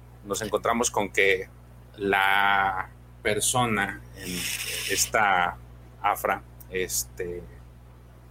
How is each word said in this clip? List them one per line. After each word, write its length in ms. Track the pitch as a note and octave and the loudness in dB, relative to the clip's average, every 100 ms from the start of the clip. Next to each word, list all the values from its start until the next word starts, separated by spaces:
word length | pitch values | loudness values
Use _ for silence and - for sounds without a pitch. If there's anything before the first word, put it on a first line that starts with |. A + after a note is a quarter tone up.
| - - | -20 -18
nos 160 | G2+ G2 | -6 -4
encontramos 480 | G#2+ G2+ A2+ A#2 A#2+ | -2 0 0 2 0
con 200 | - G2 | 0 0
que 380 | - G2 F#2 F#2 - - - - - | 2 2 2 -2 -14 -20 -20 -20 -4
la 880 | G2+ G2 F#2+ G2 G2+ G2+ G2 F#2 - - - - | 0 4 4 4 4 4 2 0 -6 -14 -20 -6
persona, 800 | A2 G#2 - B2+ A#2+ G2+ G2+ - - - | -2 0 0 2 2 0 -2 -6 -14 -12
en 160 | F2+ F2+ F2 - - - - | -8 -6 -4 -6 -6 -6 -2
esta 680 | G2 - A2+ G#2 F#2 F2 - - - - - | 0 2 4 4 4 2 -2 -12 -20 -20 -2
Afra, 400 | G2+ G2 G2+ G2 - - - | 0 2 0 0 -4 -20 -8
este, 720 | F#2 F2+ - - - F2 F2 E2+ - - - - - - - - | -4 -2 -4 -6 -8 -8 -8 -12 -18 -20 -20 -20 -20 -20 -20 -10